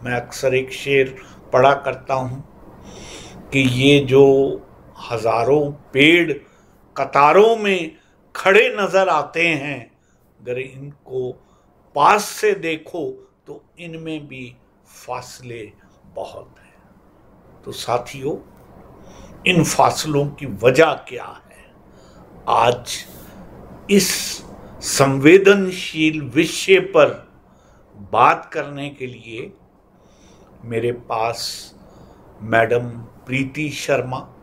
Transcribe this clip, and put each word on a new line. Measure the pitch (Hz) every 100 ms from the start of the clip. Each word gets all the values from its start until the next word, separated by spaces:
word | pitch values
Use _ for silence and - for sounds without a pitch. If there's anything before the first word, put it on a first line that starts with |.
मैं | 123
अक्सर | 123 - - 135 127
एक | 131
शेर | - - 139 135 - - - -
पढ़ा | 127 135
करता | 139 131 123 -
हूं | 135 127 131 - - - - - - - - - - -
कि | 139
ये | 131 123 139 143
जो | 131 131 139 135 135 190 - - - - -
हजारों | 117 110 113 117 151 143
पेड़ | 147 _ 131 147 175 165 143 _ _ _ _ _ -
कतारों | 139 143 143 175 220 226
में | 208 190 160 - _ _ _ -
खड़े | 185 196 254 214
नजर | 190 185 190
आते | 156 135 165 170
हैं, | 151 143 131 117 _ _ _ _ _
अगर | 113 123
इनको | 135 135 143 143 - 131 123 - _ _ _ _ _ -
पास | 151 208 202
से | - 214
देखो | 185 165 156 - 175 135 131 _ _ -
तो | 143 _ _
इनमें | 170 160 160 156 143
भी | 131 123 120 _ _ _
फासले | - - 123 123 - 123 117 104 _ _ _ _
बहुत | - 95 - - _
हैं। | _ _ _ _ _ _ _ _ _ - -
तो |
साथियों, | - - 120 - 139 131 180 - - - - - - - - - - -
इन | 180
फासलों | 151 - 127 - 156 143 143
की | - 139
वजह | 98 113 131 160
क्या | 135 - 120 - - _
है? | - - _ _ - - - - - -
आज | 113 117 123 - - - - - - - - - - -
इस | 202 185 - - - - - - -
संवेदनशील | - - 139 135 139 190 196 202 190 180 - 160 156 156
विषय | 135 127 160 - - 190
पर | 180 165 139 104 - _ _ _ _ _ _ -
बात | 101 107 135 165 -
करने | 160 143 143 143
के | - 127
लिए | 113 113 110 170 - _ _ _ _ _ _ _ _ _ - 117
मेरे | 113 120
पास | 120 - 113 117 113 - - - - - - - - - -
मैडम | 107 113 113 120 120 117
प्रीति | 117 - - 131 135 143 151
शर्मा | - - 135 127 135 - -